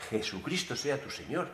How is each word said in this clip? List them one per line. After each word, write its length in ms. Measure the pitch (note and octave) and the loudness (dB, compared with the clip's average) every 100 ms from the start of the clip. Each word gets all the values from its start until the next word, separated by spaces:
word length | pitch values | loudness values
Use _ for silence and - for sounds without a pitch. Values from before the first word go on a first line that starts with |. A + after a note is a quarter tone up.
| - | 0
Jesucristo 640 | A2 - F#2+ F#2 F3+ - A#2 | 2 2 -2 0 0 0 0
sea 220 | C#3+ C3+ | 2 2
tu 120 | - | 0
Señor 380 | - - D#3 D#3 | -6 -2 0 0